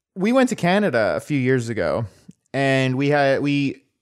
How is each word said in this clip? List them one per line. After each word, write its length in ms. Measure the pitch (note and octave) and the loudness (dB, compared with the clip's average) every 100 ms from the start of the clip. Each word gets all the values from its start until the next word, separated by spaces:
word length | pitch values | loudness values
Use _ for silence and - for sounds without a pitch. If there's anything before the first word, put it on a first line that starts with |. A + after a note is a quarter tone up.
| _ - | _ -4
We 160 | G3+ | 0
went 160 | C4 B3 | 2 2
to 60 | A3 | 0
Canada 580 | F3 G3 G3+ A#2+ G2+ D2+ | 0 2 2 0 0 -2
a 40 | |
few 180 | - D3 | -4 -2
years 320 | B2+ C3 A2+ | 0 0 -2
ago, 360 | G2+ E2+ D#2 A2 _ _ - _ | -4 -2 -2 -4 _ _ -20 _
and 420 | C3 C#3 C3+ C3 B2+ | -4 0 0 0 0
we 120 | C#3+ | 0
had, 320 | D3 C#3 B2+ | 2 2 2
we, 420 | C#3+ C#3+ C#3 - _ _ | 0 -2 -2 -6 _ _